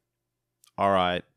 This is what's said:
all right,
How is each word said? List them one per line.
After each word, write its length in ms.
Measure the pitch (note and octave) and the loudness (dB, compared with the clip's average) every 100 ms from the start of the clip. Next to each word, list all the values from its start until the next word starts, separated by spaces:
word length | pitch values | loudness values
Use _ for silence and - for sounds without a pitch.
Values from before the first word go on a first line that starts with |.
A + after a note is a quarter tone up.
| _ _ _ _ _ _ _ - | _ _ _ _ _ _ _ -4
all 140 | G2 | 0
right, 340 | F#2+ F2+ F2+ - | 2 0 -4 -10